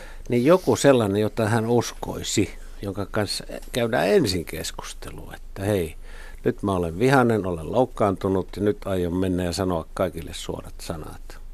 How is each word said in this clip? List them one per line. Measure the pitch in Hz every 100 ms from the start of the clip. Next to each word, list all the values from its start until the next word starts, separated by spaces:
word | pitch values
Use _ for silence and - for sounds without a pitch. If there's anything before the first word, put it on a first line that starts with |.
| - - -
Niin | 123
joku | 131 180 143 107
sellainen, | 143 127 101 101
jota | 107 - 107
hän | 110 110
uskoisi, | 120 - - - 87 - - 92 - - -
jonka | 101 95 95
kanssa | 107 101 - - - -
käydään | 123 117 127 180
ensin | 208 113 90
keskustelua, | - - - - - - - - - -
että | - -
hei, | 98 101 80 - - - - -
nyt | 123 -
mä | 101
olen | 92 85 85
vihainen, | 127 139 120 107 92
olen | 82 78
loukkaantunut | 104 127 - 104 92 98 95 - -
ja |
nyt | 104 104 98
aion | 92 87 92
mennä | 92 90
ja | 90
sanoa | 90 92 85 -
kaikille | - 92 80 76
suorat | 78 - 80 - -
sanat. | - 82 73 - - - -